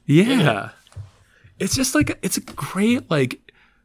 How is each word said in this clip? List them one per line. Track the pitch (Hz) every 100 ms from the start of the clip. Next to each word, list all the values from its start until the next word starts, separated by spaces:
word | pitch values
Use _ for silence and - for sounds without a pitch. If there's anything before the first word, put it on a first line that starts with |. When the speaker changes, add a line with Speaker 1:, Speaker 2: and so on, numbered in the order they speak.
| -
Speaker 1:
Yeah. | 151
Speaker 2:
Yeah. | 226 262 147 101 113 - _ - - _ _ _ - -
Speaker 1:
It's | 190
just, | 269 262
like, | 302 285 -
it's | 185 -
a |
great, | - - 139 185 220 247 -
like, | 156 127 - _ - _ _